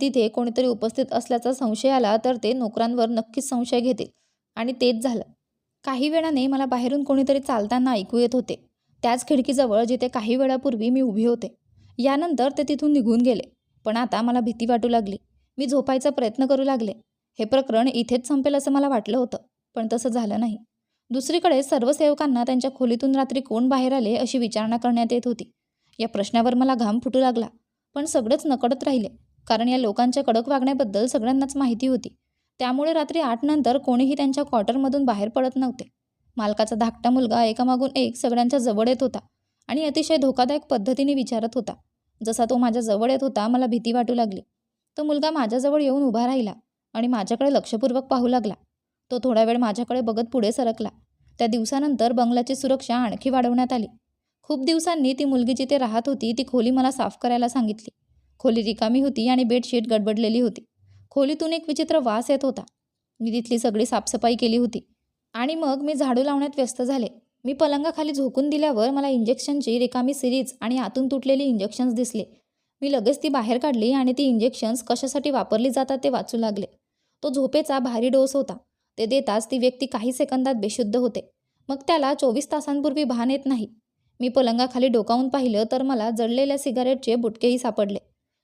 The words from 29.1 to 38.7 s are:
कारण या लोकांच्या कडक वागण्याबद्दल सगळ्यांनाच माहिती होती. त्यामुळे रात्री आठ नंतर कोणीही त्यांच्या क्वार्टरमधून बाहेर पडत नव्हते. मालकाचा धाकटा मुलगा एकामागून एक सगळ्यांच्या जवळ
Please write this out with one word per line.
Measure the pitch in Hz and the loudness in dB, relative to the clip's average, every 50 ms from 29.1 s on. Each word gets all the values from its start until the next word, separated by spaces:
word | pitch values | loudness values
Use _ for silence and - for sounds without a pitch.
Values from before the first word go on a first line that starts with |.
| - - _ _ _ _ _ - | -8 -14 _ _ _ _ _ -2
कारण | 233 214 233 247 | 0 0 2 0
या | 254 262 | 0 0
लोकांच्या | 247 214 202 226 240 247 247 285 277 | 0 -2 0 2 0 2 2 0 0
कडक | - 330 330 330 277 | 2 2 0 2 0
वागण्याबद्दल | 285 269 254 269 277 262 269 202 190 202 233 | 0 0 0 0 0 0 -2 -2 0 -2 -2
सगळ्यांनाच | 254 - 277 214 247 262 269 269 262 - | 0 0 -2 0 0 0 0 0 -2 -2
माहिती | 180 180 240 233 214 262 262 | -2 0 0 0 0 0 0
होती. | 254 233 - - _ _ _ _ _ _ _ _ _ - | 0 0 -2 -6 _ _ _ _ _ _ _ _ _ -6
त्यामुळे | 254 247 254 269 294 320 330 | -2 -2 0 0 0 0 2
रात्री | 320 294 294 302 330 | 0 0 0 -2 -2
आठ | 311 247 226 233 - | 0 0 -2 0 0
नंतर | 294 302 302 247 226 247 277 | 2 2 2 4 2 2 2
कोणीही | 269 - 247 240 269 262 294 277 | 2 2 2 4 4 2 2 2
त्यांच्या | 277 269 262 294 285 | 0 0 0 0 -2
क्वार्टरमधून | 285 - 226 196 233 233 269 269 269 254 285 277 | 0 0 0 2 2 0 0 0 0 0 0 0
बाहेर | 247 214 202 202 226 | 0 0 0 -2 -2
पडत | - 269 262 254 254 | 0 0 0 0 0
नव्हते. | 262 262 254 262 - - - _ _ _ _ _ _ _ _ - 247 | -2 -2 -2 -4 -8 -12 -16 _ _ _ _ _ _ _ _ -8 -4
मालकाचा | 214 208 208 - 220 208 233 | -2 -2 0 0 -2 -2 0
धाकटा | 214 233 226 226 - - 240 | 0 0 -2 -2 -2 0 2
मुलगा | 254 262 262 220 220 233 233 | 2 2 2 2 2 2 2
एकामागून | 220 220 - 254 254 254 247 269 269 269 | 2 2 0 0 0 2 0 0 -2 0
एक | 269 254 226 233 | 0 -2 -2 -2
सगळ्यांच्या | - - 247 233 240 240 240 285 277 | -2 -2 0 2 2 2 2 2 0
जवळ | 233 247 | 0 0